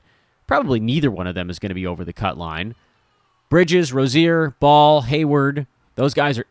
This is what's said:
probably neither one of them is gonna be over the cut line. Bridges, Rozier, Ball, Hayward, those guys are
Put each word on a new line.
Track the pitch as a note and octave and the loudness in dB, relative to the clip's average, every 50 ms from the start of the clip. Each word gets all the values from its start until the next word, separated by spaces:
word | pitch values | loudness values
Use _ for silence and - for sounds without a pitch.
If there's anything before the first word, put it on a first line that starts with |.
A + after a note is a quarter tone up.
| _ _ _ _ _ _ _ _ _ - | _ _ _ _ _ _ _ _ _ -4
probably | C4+ D4 C4+ D#3 C3 A2+ | -2 -2 0 0 -2 -2
neither | G#2+ A2+ C3 E3 D3 C3+ | 0 -2 -2 0 0 -2
one | G2+ F2 F2+ F2+ | -2 -2 -6 -6
of | F2 | -6
them | F2+ F2+ F2 | -6 -8 -8
is | F2 D#2+ | -10 -10
gonna | - G2+ F#2 | -8 -8 -8
be | F#2 F#2 | -6 -6
over | F2+ F2+ E2 F2+ | -8 -8 -8 -10
the | E2+ F2 | -12 -10
cut | - G#2+ F#2+ C2+ C2+ | -6 -6 -6 -6 -6
line. | E2+ E2 D#2 D#2+ F2+ A2 A#2 _ _ _ _ _ _ _ _ _ _ _ _ _ _ - | -10 -10 -8 -8 -8 -10 -12 _ _ _ _ _ _ _ _ _ _ _ _ _ _ 0
Bridges, | C#3+ E3+ F3+ D#3 E3+ F3+ E3+ C3+ | 2 2 2 4 2 0 0 0
Rozier, | B2+ C3+ C3+ C3+ A#2+ D#3 E3 E3+ E3 E3 D#3+ D3 B2+ - | -2 -2 0 0 2 2 2 2 2 0 0 -2 -4 0
Ball, | - C#3+ D3 D3 D3 D3+ D3+ D3+ | 4 4 6 6 6 6 4 4
Hayward, | B2 A2+ D3 D3 D#3+ D3 D3 D3 C#3 C#3 C#3 D3 C#3 - _ _ _ _ - | 2 0 -2 0 0 2 2 2 2 0 -2 -4 -8 -10 _ _ _ _ -6
those | - B2+ D3 C#3+ | -2 -2 -2 0
guys | - D3 D3 C#3 A2+ | 0 0 0 0 -2
are | - _ | -6 _